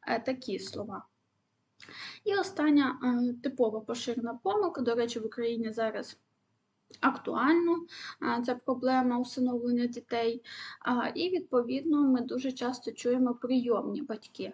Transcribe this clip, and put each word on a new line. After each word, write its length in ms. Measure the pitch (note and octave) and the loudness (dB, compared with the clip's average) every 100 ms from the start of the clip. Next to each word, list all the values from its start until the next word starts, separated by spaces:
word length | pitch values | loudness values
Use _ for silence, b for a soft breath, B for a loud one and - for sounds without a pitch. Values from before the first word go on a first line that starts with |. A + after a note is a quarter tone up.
| - | -2
е, 120 | A3+ | -4
такі 380 | A3+ C4 - F#3+ | -2 -6 -4 -6
слова. 460 | - - G#3 F#3+ - _ _ _ _ _ _ _ B B B B | -6 -10 -10 -10 -14 _ _ _ _ _ _ _ B B B B
І 100 | - | -2
остання, 640 | G4 F4+ - D4+ C#4+ C4+ - | 0 -2 0 4 6 4 0
е, 320 | B3+ A#3+ B3 B3 | 0 2 0 -2
типова 380 | C#4 B3+ A#3 G#3+ | -6 0 0 0
поширена 580 | G#3+ A#3+ - A#3 A#3 A#3+ | -6 -6 -4 -4 -4 -4
помилка, 380 | F#4+ G#4 F#4+ - | 0 2 0 0
до 140 | A#3+ | 0
речі, 240 | A#3 A#3 A#3 | 0 0 -2
в 80 | A3 | -6
Україні 460 | - A#3 A#3 A3+ | -4 -2 -2 -4
зараз 460 | A3 A3+ G#3 F3+ - _ _ _ _ _ _ _ - | -2 -2 -2 -10 -14 _ _ _ _ _ _ _ 0
актуально, 880 | C4 B3+ - - B3+ E4+ E4+ E4+ E4+ B B B | 0 0 -4 0 4 4 4 0 -2 B B B
е, 200 | - A#3+ A#3+ | -2 -2 0
ця 80 | |
проблема 640 | B3 - B3+ B3 C4 B3+ A#3+ | -4 -2 0 2 4 4 2
усиновлення 680 | B3 - B3+ B3 A#3+ A#3+ A#3+ | -2 0 0 0 0 2 0
дітей. 560 | A#3+ - A#3 A#3 A#3 B B B B | -4 -4 0 0 -2 B B B B
А, 280 | - B3 - | 0 0 0
і, 220 | - F4 | -2 0
відповідно, 720 | F#4 - B3+ A#3+ C4 D#4 D4 | -2 0 0 2 -2 2 4
ми 180 | C#4 B3+ | 6 4
дуже 320 | A#3 B3 C4 | 2 -2 -2
часто 400 | B3+ B3 B3+ - | -2 -4 -4 -8
чуємо 420 | A3+ B3 B3 B3+ | -4 0 4 4
«прийомні 680 | A#3+ A#3+ B3+ A#3+ G#3 G#3 G3+ | 2 2 2 4 2 2 -4
батьки». 500 | - G#3+ - - F#3+ | -4 -8 -10 -10 -10